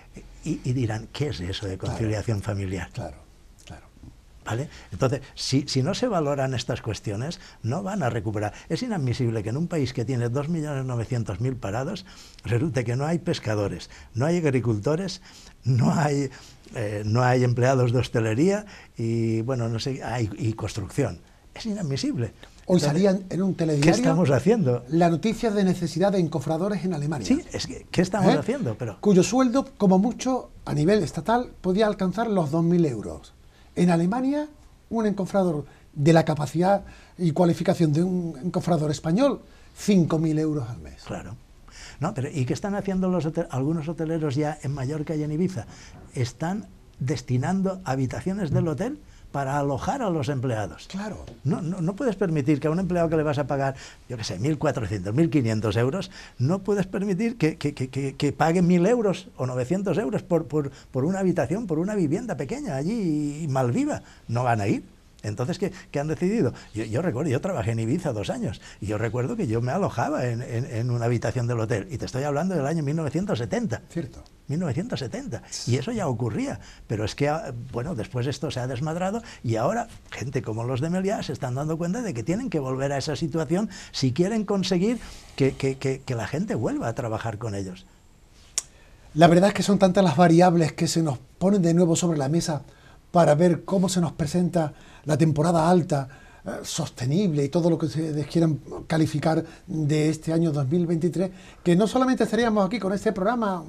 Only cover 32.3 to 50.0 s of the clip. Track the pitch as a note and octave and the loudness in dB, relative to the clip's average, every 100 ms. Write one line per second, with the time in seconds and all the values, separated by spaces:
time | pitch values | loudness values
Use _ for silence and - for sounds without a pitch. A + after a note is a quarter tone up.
32.3 | G3 D3 E3 E3+ F3 D#3 A2 F2+ D#2+ - | 0 2 2 4 4 2 0 -8 -10 -14
33.3 | - - - - - F3 E3 F3 A#3+ C4 | -20 -20 -20 -8 2 4 4 2 2 0
34.3 | D4 D4+ - - - - A3+ G#3+ G3 F3+ | 0 -4 -10 -20 -20 -6 0 0 0 0
35.3 | G3 F#3 D3+ - - - D3+ D3 E3 D#3+ | 2 2 0 -6 -14 -10 2 6 6 6
36.3 | D3 D3 D#3 F3+ G3+ - - - - F3 | 0 -2 2 4 2 0 -20 -16 -2 0
37.3 | D3 F3 D#3+ F3 F3+ D#3+ D3 F3+ F3+ E3+ | 4 4 4 2 2 4 2 2 0 -4
38.3 | D#3 F3+ F3+ E3+ E3+ D3+ D3 D#3+ F#3 C#4 | -6 -4 -2 0 0 0 -2 0 2 2
39.3 | A3 - - - - - G3 D3+ D#3+ D#3+ | 0 -8 -20 -20 -4 4 6 6 2 2
40.3 | D3+ D#3 D3+ A#2 F#2+ D2+ - - - - | 2 0 -2 -4 -10 -14 -14 -10 -10 -10
41.3 | G#2+ - - - - - - D3 C3+ C3 | -16 -20 -20 -20 -20 -16 -6 -4 -2 -4
42.3 | D#3 B2 D#3 G3+ G3+ G3 F#3+ F#3 F3+ D#3 | -2 -2 -2 -2 -4 -2 0 2 0 0
43.3 | D#3+ E3+ C3 C#3 E3+ D3 D#3 D#3+ E3 D3+ | -2 -4 -2 -2 -2 -4 -4 -4 -2 0
44.3 | C3 D3+ D3+ C3+ C#3+ B2+ D#3 D3+ D#3 D3+ | 0 -2 -4 -6 -4 -4 -4 -4 -4 -2
45.3 | D3+ F#3 D#3+ - - - - - - A#2+ | -2 -2 -4 -10 -14 -20 -20 -10 -4 -4
46.3 | - E3 G#3 - - - - C3 - - | -4 -4 -4 -8 -18 -16 -6 -4 -4 -2
47.3 | B2+ D3+ F#3+ F#3+ F#3 - C3+ C3 B2+ F3+ | -2 0 0 0 -2 -4 -2 -2 -2 -4
48.3 | G3 E3 F3 E3+ D3 A3+ D4 - - - | -4 0 0 0 0 -4 -6 -14 -20 -8
49.3 | C#3+ C3+ C#3+ C#3+ C3+ - C4+ | -4 -2 0 0 -2 -2 -2